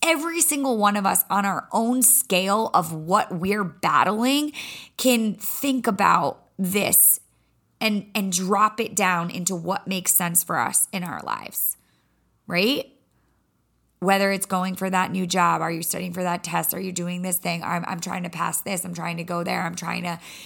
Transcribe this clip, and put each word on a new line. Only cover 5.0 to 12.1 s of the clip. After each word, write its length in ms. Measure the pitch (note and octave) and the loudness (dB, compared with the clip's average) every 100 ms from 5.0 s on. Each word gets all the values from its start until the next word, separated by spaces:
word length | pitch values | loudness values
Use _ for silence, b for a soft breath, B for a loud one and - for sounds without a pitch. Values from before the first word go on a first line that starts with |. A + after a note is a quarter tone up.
| B3+ A#3+ A3 | 2 4 2
think 520 | F#3 - - C#4+ C4 A3+ | -2 -6 -4 0 0 0
about 560 | G3 F#3 E3+ C#3+ - _ - | 2 4 4 2 -4 _ -4
this 600 | F#3 G3 - - - - - _ _ _ _ _ | 0 0 2 4 4 2 -4 _ _ _ _ _
and, 300 | A3 G#3 - G#3+ | 0 0 -2 -4
and 160 | G3 | -2
drop 480 | F3+ F#3 G3+ G#3+ G#3+ | -2 2 4 4 2
it 160 | A3 - | -2 0
down 340 | F#3 F3 E3+ | 2 2 -2
into 240 | F#3 F3 | -4 -4
what 320 | F3+ E3+ F#3+ - | -2 -2 -4 -2
makes 260 | F#3+ F3+ | -4 0
sense 300 | - F3 E3+ | 0 2 0
for 160 | - D#3+ | 0 0
us 300 | A#2 - - | 0 0 -2
in 120 | F#3+ | -4
our 180 | F3 F2+ | -6 -8
lives, 540 | - - - - - - _ _ _ | -6 -6 -6 -4 -4 -6 _ _ _